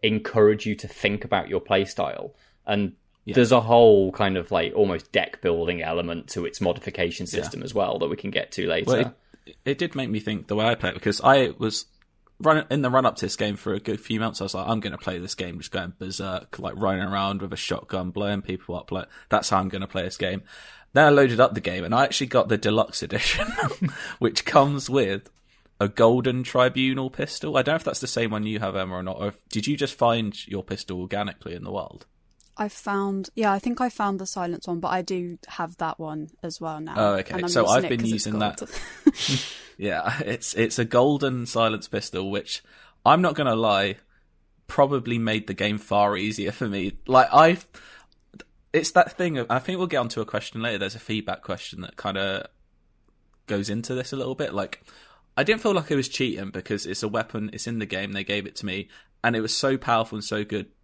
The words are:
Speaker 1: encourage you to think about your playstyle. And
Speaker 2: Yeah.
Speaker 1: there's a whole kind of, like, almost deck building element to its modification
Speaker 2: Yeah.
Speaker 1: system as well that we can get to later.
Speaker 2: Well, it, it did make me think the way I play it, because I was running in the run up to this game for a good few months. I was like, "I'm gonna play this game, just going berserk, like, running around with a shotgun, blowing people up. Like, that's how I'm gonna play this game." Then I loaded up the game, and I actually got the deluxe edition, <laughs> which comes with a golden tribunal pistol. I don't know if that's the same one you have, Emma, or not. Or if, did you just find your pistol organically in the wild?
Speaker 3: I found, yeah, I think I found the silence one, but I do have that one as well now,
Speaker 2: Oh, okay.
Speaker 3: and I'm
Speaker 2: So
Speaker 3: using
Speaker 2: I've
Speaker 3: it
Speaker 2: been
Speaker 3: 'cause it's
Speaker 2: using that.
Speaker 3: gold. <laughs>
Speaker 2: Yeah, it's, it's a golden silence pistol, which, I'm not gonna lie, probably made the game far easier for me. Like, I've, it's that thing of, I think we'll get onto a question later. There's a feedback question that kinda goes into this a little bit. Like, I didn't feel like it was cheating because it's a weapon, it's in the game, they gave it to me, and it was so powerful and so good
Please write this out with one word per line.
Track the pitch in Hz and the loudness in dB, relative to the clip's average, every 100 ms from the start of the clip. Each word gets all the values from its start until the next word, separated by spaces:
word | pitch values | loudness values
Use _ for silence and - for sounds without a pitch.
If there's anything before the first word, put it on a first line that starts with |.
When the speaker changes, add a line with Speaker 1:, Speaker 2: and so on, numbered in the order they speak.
Speaker 1:
encourage | 110 107 - 113 104 104 107 | 2 0 0 6 6 6 0
you | 101 | -4
to | - | -8
think | - 104 104 | -2 -2 -2
about | - 98 - | -2 -2 0
your | 95 | -6
playstyle. | - 98 98 - 71 - - - _ _ - | 0 0 0 -2 -4 -4 -12 -14 _ _ -2
And | 104 98 - _ _ | 0 -2 -6 _ _
Speaker 2:
Yeah. | - 107 | 0 4
Speaker 1:
there's | 120 | 6
a | 123 | 6
whole | 113 117 117 101 95 | 6 10 10 10 6
kind | - 101 95 | 0 0 0
of, | 85 | 0
like, | 95 85 | 0 0
almost | - 101 82 - | 2 2 2 0
deck | 101 87 - | 0 0 -2
building | 92 82 85 87 | 0 0 0 -2
element | 80 85 87 85 - | -2 -2 -4 -6 -8
to | - | -6
its | 87 - | -6 -2
modification | 90 85 - 92 87 - 90 | 0 0 -6 -2 -2 -2 -6
Speaker 2:
Yeah. | 87 | -4
Speaker 1:
system | 76 82 | -6 -8
as | - | -6
well | 104 92 57 | -2 0 0
that | 80 | -2
we | - | -4
can | - | -4
get | - - | -4 -4
to | - 85 | -4 -2
later. | 82 - | 0 2
Speaker 2:
Well, | 127 131 - _ _ - | 0 0 -6 _ _ -20
it, | - | -10
it | - 139 | -4 -2
did | 175 | -4
make | 139 131 | -4 -4
me | 107 | -4
think | 107 107 - | -4 -6 -4
the | 104 | 0
way | 113 | 0
I | |
play | 117 92 | 0 -2
it, | |
because | - 107 104 | -2 -2 2
I | 123 139 123 - | 6 6 4 0
was | 110 - - _ _ _ _ _ | -4 -4 -10 _ _ _ _ _
running | 151 156 - | 4 4 2
in | 139 | 0
the | 131 | 2
run | 131 123 | 4 2
up | - | 0
to | |
this | 95 | -6
game | - 107 101 | -2 -2 -2
for | 104 | -4
a | 101 | -4
good | - 107 | -4 -6
few | - 110 | -4 -2
months. | 113 - | -2 -2
I | |
was | 98 | -6
like, | 92 85 | -4 -2
"I'm | 113 | -2
gonna | 104 - | -2 -8
play | - 90 | -6 -6
this | 92 | -8
game, | - 90 87 | -8 -8 -8
just | - | -8
going | 95 90 - | -6 -6 -8
berserk, | 95 95 95 92 - - | -10 -6 -6 -6 -8 -10
like, | 90 - | -8 -2
running | 101 95 | 0 0
around | 95 98 98 101 | -2 -2 -2 -2
with | 92 | -6
a | - | -6
shotgun, | - 90 - 95 90 | -6 -6 -4 -6 -4
blowing | 87 101 101 | -4 -2 -2
people | 98 92 - 87 | -4 -8 -8 -10
up. | - | -8
Like, | 92 - - - | -8 -8 -16 -2
that's | 104 - | 0 2
how | 95 | 0
I'm | 95 | 0
gonna | 95 95 | -6 -6
play | 95 | -4
this | 90 - | -6 -4
game." | 95 95 - - - - - | -4 -4 -10 -20 -20 -20 0
Then | 131 151 | 6 8
I | |
loaded | 143 135 117 | 8 6 6
up | 127 | 4
the | 107 | 4
game, | - 90 | -4 -4
and | 85 | 0
I | 117 | 2
actually | 139 - 131 | 2 0 2
got | 127 101 | 2 2
the | 104 | 2
deluxe | 107 107 - - | 2 2 0 -4
edition, | - 107 - - - | -4 -2 0 0 -2
<laughs> | - - - 165 - - - | -2 -4 -2 -4 -4 -12 -2
which | 120 - | 0 0
comes | - 147 139 143 - | 4 4 6 2 0
with | 135 101 98 - _ _ _ _ _ | 2 2 -2 -8 _ _ _ _ _
a | 101 | -2
golden | - 113 127 127 127 | 6 6 6 2 -2
tribunal | 123 131 127 131 131 131 131 | 0 2 2 4 0 0 -4
pistol. | - 143 - 156 135 | -6 -6 -6 -2 0
I | |
don't | 131 | 2
know | 160 | 0
if | |
that's | - - | -2 -4
the | 127 | -2
same | - 113 | -2 0
one | 107 | -2
you | 107 107 | -2 -2
have, | 101 95 | -2 -2
Emma, | 92 92 | -4 -4
or | |
not. | 92 92 | -6 -4
Or | 101 | -6
if, | - _ | -6 _
did | 110 107 | -4 -2
you | 143 | -2
just | 139 | -2
find | - 117 117 110 - - | 2 2 4 0 -6 -8
your | 98 | -8
pistol | - 98 - 92 | -6 -10 -6 -8
organically | 92 98 104 - - | -6 -4 -6 -8 -12
in | 87 | -12
the | 92 | -8
wild? | 98 - - - _ _ _ - - | -8 -8 -14 -20 _ _ _ -20 -8
Speaker 3:
I | 208 | -8
found, | - - 202 196 196 185 | -6 -4 -2 -2 -4 -6
yeah, | - 214 | -2 0
I | 196 | 0
think | 247 240 | -2 -2
I | 247 | -4
found | - 202 196 | -2 -4 -2
the | 190 | -6
silence | - 175 175 - | -6 -6 -6 -6
one, | 170 | -4
but | 175 | -2
I | 185 | -2
do | 180 185 175 175 - | -2 -6 -6 -10 -16
have | - 170 175 | -8 -8 -4
that | 160 - | -6 -6
one | 156 156 156 _ | -8 -8 -12 _
as | 175 160 | -12 -8
well | 165 156 | -8 -8
now, | 160 - | -8 0
Speaker 2:
Oh, | 104 101 | 2 2
okay. | 95 | -2
Speaker 3:
and | - | -4
I'm | - | 0
Speaker 2:
So | 127 | 2
Speaker 3:
using | 101 120 | 4 4
Speaker 2:
I've | |
Speaker 3:
it | - | 2
Speaker 2:
been | 120 | 0
Speaker 3:
'cause | 117 | 0
it's | 110 107 | -2 -2
Speaker 2:
using | 107 | -2
that. | 104 - | -2 -4
Speaker 3:
gold. | - - - - - - - 135 | -10 -10 -12 2 2 2 -2 -2
<laughs> | - - - - | -2 -12 -18 -6
Speaker 2:
Yeah, | 98 82 82 135 | -4 -2 -2 -2
it's, | 101 117 - | -4 -4 -4
it's | - 113 - | 0 0 0
a | 113 | 2
golden | 123 135 143 139 127 | 4 4 4 0 -2
silence | 120 113 113 107 - | -4 0 0 0 -4
pistol, | 110 - 90 98 | -6 -6 -6 -2
which, | 101 - - _ - - _ | -4 -4 -10 _ -20 -20 _
I'm | - 160 | 6 6
not | 180 | 6
gonna | 151 139 | 2 2
lie, | 113 113 101 101 98 _ _ _ _ _ _ - | 2 4 4 2 -2 _ _ _ _ _ _ -8
probably | - 139 139 120 117 | 2 2 2 -2 -2
made | 113 110 104 | 0 0 -2
the | |
game | 95 107 104 | -2 -2 -2
far | - 104 104 104 | 0 2 4 2
easier | 104 104 98 | -2 -2 -4
for | - 117 | -4 -4
me. | 98 95 - - | -2 -4 -6 4
Like, | 127 127 | 6 8
I've, | 139 160 175 - - - - _ _ _ - - _ _ | 8 8 4 -6 -20 -20 -20 _ _ _ -20 -20 _ _
it's | 160 165 | 0 4
that | 180 170 - | 4 4 2
thing | 175 147 | -2 -2
of, | 117 | 0
I | 123 | -2
think | - 185 | -2 -4
we'll | 180 | -2
get | 147 | -2
onto | 120 113 | -2 -4
a | |
question | 107 107 - 113 | -4 -6 -6 -6
later. | 117 104 | -4 -2
There's | 98 | -4
a | 110 | -6
feedback | - 110 98 92 | -6 -4 -4 -8
question | - 90 - - | -8 -8 -8 -12
that | 90 - | -14 -8
kinda | 101 95 98 98 - _ _ _ _ _ _ _ _ _ - | -4 -2 -2 -4 -8 _ _ _ _ _ _ _ _ _ -6
goes | 101 101 | -4 -2
into | 104 117 | -4 -4
this | 127 127 | -6 -6
a | 135 | -6
little | 127 | -6
bit. | 131 151 | -4 -4
Like, | 101 95 - - - - _ _ - | -4 -6 -8 -18 -20 -20 _ _ -2
I | |
didn't | 160 220 | 0 2
feel | 220 | 2
like | 190 151 | 0 0
it | 143 | 0
was | 131 | 0
cheating | - 131 95 98 | -2 -2 -2 -6
because | 95 - 104 - | -10 -4 -4 -4
it's | 95 | -4
a | 107 | -2
weapon, | 110 107 110 107 | -2 -4 -6 -8
it's | - - | -8 -8
in | 117 | -6
the | 104 | -4
game, | 92 101 | -6 -6
they | 98 | -6
gave | 95 101 98 | -4 -4 -4
it | - | -10
to | 104 | -8
me, | 95 95 - _ _ | -6 -10 -18 _ _
and | 120 113 | 0 0
it | |
was | 110 | -2
so | - 135 135 | 0 0 0
powerful | - 117 113 107 | 2 0 0 -6
and | |
so | - 104 | -6 -4
good | 104 104 - _ | -4 -6 -6 _